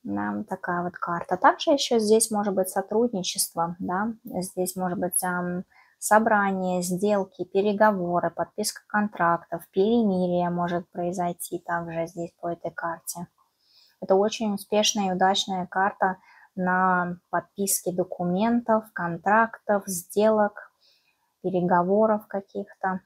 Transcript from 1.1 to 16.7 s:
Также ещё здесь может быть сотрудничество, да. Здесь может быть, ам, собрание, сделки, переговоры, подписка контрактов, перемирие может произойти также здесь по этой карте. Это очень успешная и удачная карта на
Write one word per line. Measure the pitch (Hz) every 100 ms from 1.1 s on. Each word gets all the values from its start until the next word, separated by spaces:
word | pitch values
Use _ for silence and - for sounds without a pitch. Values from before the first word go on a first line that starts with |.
| 170 - 180
Также | 277 359 -
ещё | 277 - 233
здесь | 208 220 220
может | 208 208
быть | 190 185
сотрудничество, | 196 190 220 240 202 185 185 - 170 170 175
да. | 190 180 220 226
Здесь | 214 180 185 - 180 185
может | 180 175
быть, | 180 -
ам, | 180 180 180 180 - _ _ _
собрание, | - 214 226 214 196 190 185 180
сделки, | 180 180 208 202 190 -
переговоры, | 180 196 208 202 214 196 175 175 170
подписка | - 170 - 214 - _
контрактов, | 208 208 - 170 170 - 170 -
перемирие | 190 202 233 214 185 180 175 175
может | 175 175 175 175
произойти | 190 175 190 175 175 - 175
также | - 170 170 165 165
здесь | 175 170 _
по | 175
этой | 170 170
карте. | - 170 165 - 175 175 _ _ _ _ _ _ _
Это | 190 190
очень | 208 - 214
успешная | 202 - 208 208 220 196
и |
удачная | 185 190 202 - 190 175
карта | 190 196 - 190 180 _ - - -
на | 180